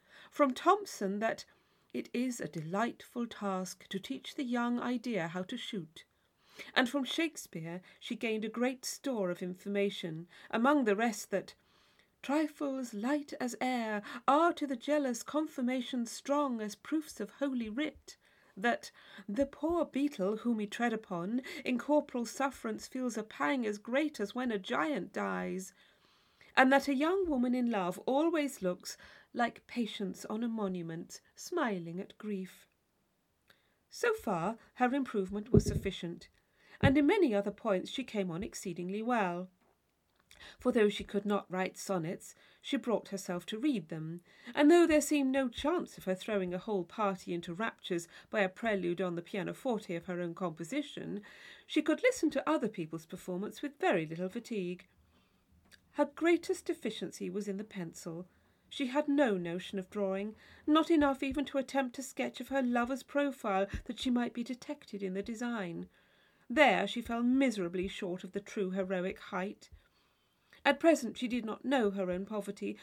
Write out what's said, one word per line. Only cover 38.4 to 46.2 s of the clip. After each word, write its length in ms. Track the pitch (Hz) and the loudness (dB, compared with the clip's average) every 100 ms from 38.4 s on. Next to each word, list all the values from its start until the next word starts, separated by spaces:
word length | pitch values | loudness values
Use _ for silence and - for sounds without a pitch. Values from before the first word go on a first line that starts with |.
exceedingly 600 | 226 - 196 165 180 202 | -8 -8 -8 -8 -6 -4
well. 480 | 226 240 180 175 185 _ _ _ _ _ _ _ _ - - - | 0 0 0 -2 -8 _ _ _ _ _ _ _ _ -20 -20 -6
For 140 | 247 | 0
though 160 | 247 208 | 4 4
she 160 | 202 | 2
could 200 | 190 202 | -4 -4
not 260 | 202 202 - | 0 -2 -2
write 260 | 185 185 - | -4 -4 -4
sonnets, 580 | - 185 160 202 - - - _ | -4 -2 -2 -6 -12 -20 -20 _
she 140 | - 277 | -4 -2
brought 320 | 240 202 - | 0 0 0
herself 360 | 190 - 180 - | -8 -6 -6 -6
to 120 | 220 | -2
read 300 | 302 233 156 | 0 0 -4
them, 340 | 160 160 175 - - 240 | -8 -8 -10 -14 -20 -4
and 160 | 254 294 | 6 10
though 160 | 349 330 | 10 10
there 140 | 302 | 6
seemed 300 | 294 294 269 | 4 2 4
no 180 | 269 254 | 2 0
chance 500 | - 285 349 - - | 0 0 0 -2 -6
of 60 | |
her 100 | 190 | -2
throwing 400 | 185 | -2